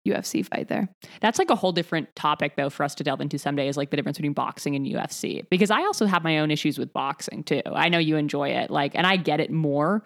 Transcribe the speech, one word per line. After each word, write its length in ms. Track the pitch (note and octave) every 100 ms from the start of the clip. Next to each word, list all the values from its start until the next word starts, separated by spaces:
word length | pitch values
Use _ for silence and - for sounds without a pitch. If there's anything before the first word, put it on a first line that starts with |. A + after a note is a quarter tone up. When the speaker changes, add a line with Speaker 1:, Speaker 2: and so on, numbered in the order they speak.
| -
Speaker 1:
U 80 |
F 120 | - -
C 160 | -
fight 240 | - - -
there. 200 | - F#3+ _ - -
Speaker 2:
That's, 180 | A3 -
like, 120 | F#4
a 40 |
whole 160 | A3+ F#3
different 380 | E3+ E3 E3 B2+ -
topic, 400 | D3+ D3+ D3 -
though, 140 | C#3+
for 120 | -
us 140 | D3 -
to 80 |
delve 160 | D3 C3+
into 180 | C#3+ C#3+
someday, 300 | D3 C#3+ C#3
is, 80 | C#3
like, 140 | C#3+
the 60 | C#3+
difference 220 | D3 C#3+
between 140 | D3
boxing 420 | C#3+ B2+ - D3
and 100 | C#3 C#3
U 100 | B2+
F 140 | -
C. 320 | - - - -
Because 220 | F3+ G3+
I 120 | A3
also 240 | G4 - G#3
have 180 | F3
my 160 | E3 D#3
own 100 | D3+
issues 260 | D3+ D3+ -
with 160 | B2
boxing, 520 | - C3+ - - -
too. 180 | - C#3+ -
I 220 | - E3+
know 100 | E3+
you 180 | D#3+ D#3
enjoy 320 | D3 C#3+ C#3+
it. 200 | B2 -
Like, 260 | D3+ C#3+ -
and 100 | F3+
I 100 | G3
get 220 | D#3 D3+
it 140 | D#3
more 520 | D#3+ D3+ C#3+ D#3 G#3+